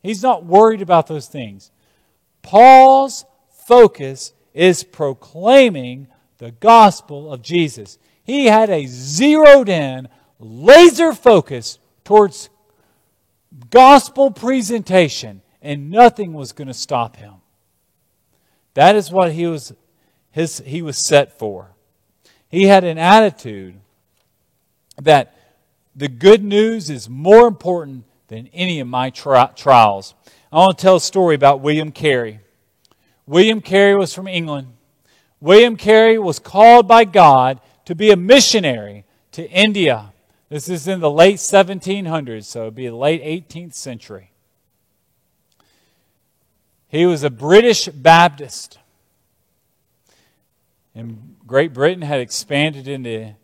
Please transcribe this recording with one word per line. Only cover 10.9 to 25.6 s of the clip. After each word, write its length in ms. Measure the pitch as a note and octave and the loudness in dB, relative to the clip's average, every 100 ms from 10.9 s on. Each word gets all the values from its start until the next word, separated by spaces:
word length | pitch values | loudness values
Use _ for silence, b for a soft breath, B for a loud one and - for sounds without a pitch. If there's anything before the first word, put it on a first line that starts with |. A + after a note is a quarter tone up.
| A#3+ E4 | 4 -4
focus 680 | A#3+ B3 G3+ - B2+ - - _ _ | 0 0 0 -2 -14 -16 -20 _ _
towards 460 | - G#3 G3+ - - _ _ _ _ _ _ _ _ _ _ C3 B2 | 0 2 2 -4 -20 _ _ _ _ _ _ _ _ _ _ _ -2
gospel 600 | A#3+ C4 C#4+ - - C#4 | 4 6 6 2 -4 -4
presentation, 1080 | G3 A#3 C4+ G3+ A#3 F#3 F#3 D#3+ - A2+ G2 _ _ | -2 -6 -6 -6 -10 -2 -2 -2 -6 -16 -20 _ _
and 280 | D3 C#3+ C#3+ | -14 -14 -6
nothing 420 | G3+ A#3+ A3+ F#3 | 2 2 2 -14
was 180 | D#3 B2+ | -14 -18
gonna 220 | - C3+ | -18 -18
stop 420 | B2 - B2+ A#2 _ | -18 -10 -8 -8 _
him. 180 | G#2 G2 _ _ _ _ _ _ _ _ _ _ _ _ _ | -20 _ _ _ _ _ _ _ _ _ _ _ _ _ _
That 220 | - E3 G#3 | 0 2 2
is 140 | D#3 | -2
what 220 | F#3 F3 | -4 -4
he 140 | D#3+ E3+ | -4 -8
was, 260 | D#3+ - _ _ _ _ _ _ | -8 -14 _ _ _ _ _ _
his, 300 | D#3 E3 - C3+ | -10 -10 -10 -14
he 160 | D#3 | -14
was 160 | E3 C3 | -12 -10
set 400 | - D3 C3 _ | -2 -2 -2 _
for. 320 | A2 F#2 F2 _ _ _ _ _ _ _ _ | -14 -14 -20 _ _ _ _ _ _ _ _
He 160 | E3+ | -2
had 200 | G3 G3 | 2 2
an 140 | F3 D#3+ | 2 -4
attitude 800 | E3+ A3 G#3+ - A#2+ G2+ F#2+ F#2+ _ _ _ _ _ _ _ _ _ _ _ - | 2 2 2 -4 -18 -18 -20 _ _ _ _ _ _ _ _ _ _ _ _ -6
that 360 | C#3+ D3 A#2+ _ _ _ | 0 0 0 _ _ _